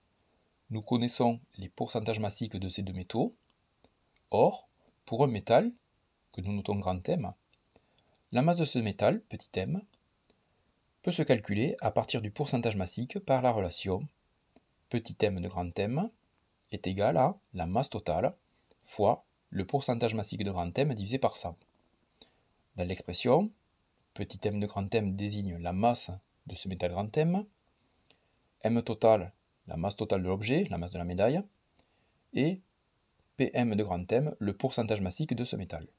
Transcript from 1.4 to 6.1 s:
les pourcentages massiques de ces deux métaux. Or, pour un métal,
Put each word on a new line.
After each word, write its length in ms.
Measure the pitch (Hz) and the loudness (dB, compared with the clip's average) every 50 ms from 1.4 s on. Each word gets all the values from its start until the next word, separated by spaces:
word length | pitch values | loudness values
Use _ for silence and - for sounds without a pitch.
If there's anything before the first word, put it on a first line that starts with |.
| - _ - | -8 _ -16
les 120 | - 95 92 | -12 -12 -12
pourcentages 500 | - - - - - 117 107 110 110 107 | -8 -8 -6 -4 -4 -4 -2 -2 -2 -2
massiques 360 | 107 101 - - 117 107 - | -2 -4 -4 -4 -6 -6 -4
de 140 | 98 92 92 | -6 -6 -4
ces 140 | - - 101 | -4 -6 -6
deux 100 | 95 92 | -6 -6
métaux. 420 | 92 90 - - 113 151 240 - _ _ _ _ _ _ _ _ _ _ _ _ _ _ _ _ _ _ - | -8 -8 -4 0 0 0 0 -2 _ _ _ _ _ _ _ _ _ _ _ _ _ _ _ _ _ _ 0
Or, 400 | - 101 135 180 202 - - _ _ _ _ _ _ _ _ | 4 6 6 6 4 0 -14 _ _ _ _ _ _ _ _
pour 180 | - - 117 143 | -4 2 2 4
un 40 | |
métal, 460 | 135 113 101 - - 113 135 208 240 240 _ _ _ _ _ _ _ | 4 2 0 2 6 6 6 6 4 -2 _ _ _ _ _ _ _